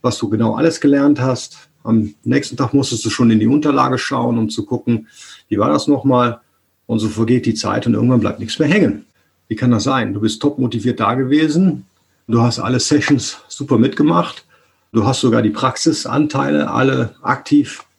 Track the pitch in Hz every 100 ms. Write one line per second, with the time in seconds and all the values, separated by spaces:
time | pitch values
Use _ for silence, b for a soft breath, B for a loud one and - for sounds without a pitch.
0 | 123 117 104 107 113 110 160 160 147 139
1 | 143 143 127 123 - - _ _ 117 113
2 | 101 - 117 135 - 117 123 139 131 113
3 | - - 120 107 110 147 151 135 131 127
4 | - 131 120 117 110 - - 120 - 113
5 | 110 B B B B 107 117 151 - 139
6 | 139 123 120 110 _ _ _ _ - 117
7 | 107 98 113 123 113 107 101 101 120 110
8 | 117 123 101 - 113 - 151 202 147 -
9 | - _ _ _ _ 110 123 117 120 135
10 | 104 101 110 - 143 143 127 117 123 120
11 | 104 127 127 147 156 151 185 147 - _
12 | _ _ - 117 120 - 110 127 - 151
13 | - 143 - - _ - 143 123 123 -
14 | 151 85 - - _ _ _ _ _ 113
15 | 104 127 127 113 110 107 131 - 160 -
16 | - 139 151 135 139 147 147 - 131 131
17 | 120 - - 135 - 147 123 - -